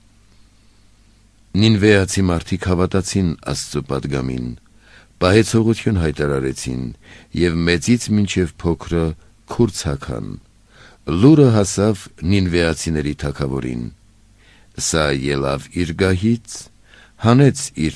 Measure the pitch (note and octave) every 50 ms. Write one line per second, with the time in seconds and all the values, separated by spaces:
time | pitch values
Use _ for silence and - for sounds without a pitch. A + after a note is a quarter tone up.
0 | _ _ _ _ _ _ _ - _ _ _ _ _ _ _ _ _ _ _ _
1 | _ _ _ _ _ _ _ _ _ _ - F#2+ G#2+ A2+ A2+ G2+ G2 G#2+ G#2 G2
2 | F#2+ F#2 - G2 F#2+ F2+ E2+ E2 - - F#2+ F2+ - F2+ F#2 E2+ F#2 F2 - F#2+
3 | F2 - - G2 F#2+ E2+ D2+ - - - C#2+ C2+ - - - D2 C2+ C2+ C2+ C2+
4 | - C#2+ C#2 C2+ B1+ C2 B1+ B1+ A#1+ B1 A#1 - _ _ _ _ _ _ - -
5 | - _ _ - F2+ F2+ G2 A2+ A2 - - A2+ A2 A2+ A2+ - - - G#2 F2+
6 | E2 D#2 C#2+ - D2+ C#2+ C#2 C2+ C2 C2+ C2 - - B1+ B1+ B1+ B1+ A#1 A#1 -
7 | - - - - - _ - - E2+ F2 D#2+ E2+ E2 E2+ F2 E2+ - A2 B2 A#2+
8 | - - G#2+ G#2 G#2 F#2 - F#2 F2+ D#2+ - - - E2+ E2 - - - E2+ E2+
9 | E2 D#2+ D#2 - - - _ _ _ - - - A#2+ A2 - - - D#2 C#2+ C#2
10 | - - B1+ A1+ G#1 G1+ G1+ G1+ - _ _ _ _ _ _ - - - - _
11 | _ - D#2+ F2 G#2+ C#3+ D#3+ D3 C#3+ B2+ A2 G#2+ G2 - - - G2+ A2 G#2+ -
12 | - - - - - F2+ G2+ G2 F#2+ F2+ E2+ F2 E2+ E2 D#2 - - E2 D#2+ D2+
13 | C#2+ D2 C#2 - - C#2+ C#2 - C#2+ C2+ C2 C2+ B1 B1+ A#1+ A#1+ A#1 G#1+ - -
14 | _ _ _ _ _ _ _ _ _ _ _ _ _ _ _ - - - - D#2+
15 | D2+ D2 C#2 C2+ C2 C#2+ C#2+ C#2 C2+ C2+ C#2 C2+ - - - F2 F2 D#2+ E2 E2
16 | F#2+ F#2 F#2 F2+ G2 A2+ A#2 A#2 - - - - - - _ _ _ _ - -
17 | - _ _ - - A2+ A#2+ C3 C#3+ C3 - - - - - - D#2 D#2 -